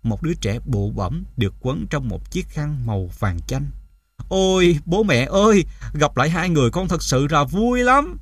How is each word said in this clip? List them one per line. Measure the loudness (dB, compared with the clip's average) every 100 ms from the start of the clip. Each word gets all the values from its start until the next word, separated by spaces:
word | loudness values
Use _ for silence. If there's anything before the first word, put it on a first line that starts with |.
một | -2 -2
đứa | -4
trẻ | -2 -2 -4
bụ | -2 -2 -2
bẫm | -2 -4 -4 -8 -2
được | -2 -2
quấn | -6 -6 -4
trong | -4 -4
một | -6 -6
chiếc | -8 -6
khăn | -6 -6 -4 -4
màu | -4 -4 -4
vàng | -4 -4
chanh. | -4 -4 -4 -8 -18 _ _ _ -4
"Ôi, | 0 2 4 4 4
bố | 0 0
mẹ | 2 2 2
ơi, | 4 6 6 2 -6 -10
gặp | 0 0 2
lại | 0
hai | 0 2
người | 4 2
con | 2 -2
thật | -2
sự | 0 0 2
là | 2
vui | 2 0 2 2
lắm." | 4 4 2 -8